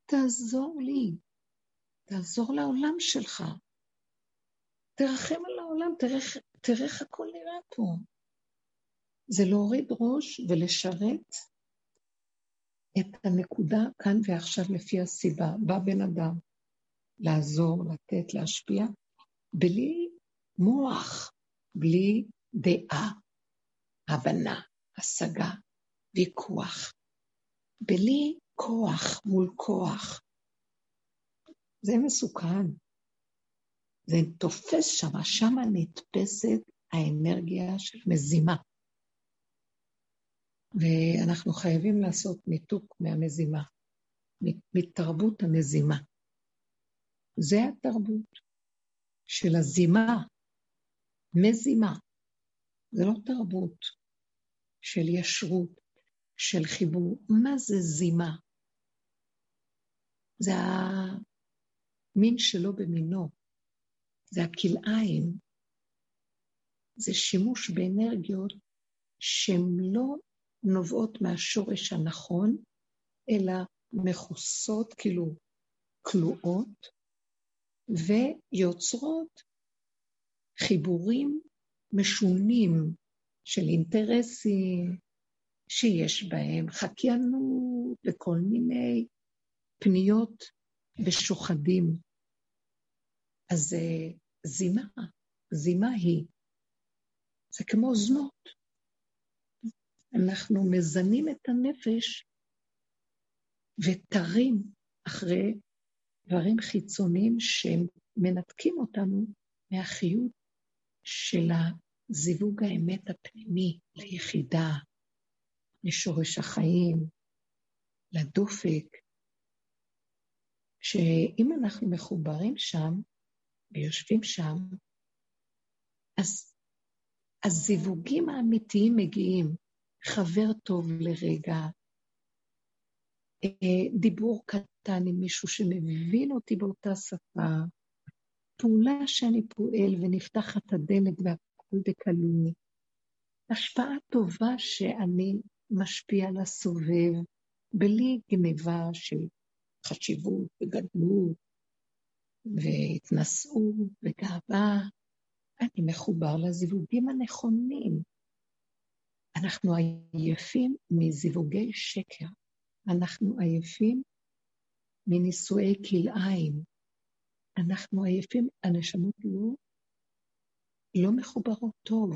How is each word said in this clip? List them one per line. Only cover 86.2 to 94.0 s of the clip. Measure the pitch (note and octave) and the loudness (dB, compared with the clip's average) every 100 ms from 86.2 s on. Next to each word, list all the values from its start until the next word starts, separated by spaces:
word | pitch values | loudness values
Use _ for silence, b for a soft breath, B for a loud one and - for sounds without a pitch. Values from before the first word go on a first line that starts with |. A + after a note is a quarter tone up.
בהם | F#3+ D#3 D3 D#3+ E3 | -4 -2 -2 -2 -2
חקיינות | - E3+ - B3+ A#3+ B3 C4 C4 B3+ B3 B3 A#3+ - - | -4 -6 -2 2 2 2 0 0 0 -2 -2 -4 -6 -6
וכל | E3+ - E3+ F#3 | -4 -2 0 2
מיני | A#3 B3 B3 B3 A#3+ A#3 _ _ _ _ _ _ - | 2 0 0 0 0 -2 _ _ _ _ _ _ -2
פניות | G3+ F#3 F#3+ G#3+ A3+ - - _ _ _ _ - F#3 | 4 4 6 4 2 -4 -20 _ _ _ _ -4 0
ושוחדים. | F3 - F#3+ - D#3+ D3 F3+ E3+ E3 - _ _ _ _ _ _ _ _ _ _ _ _ _ - | 0 0 -2 -2 0 2 2 2 0 -6 _ _ _ _ _ _ _ _ _ _ _ _ _ -4
אז | F3 | -2
זה | D#3 F3 E3 D#3+ | 0 -2 -2 -4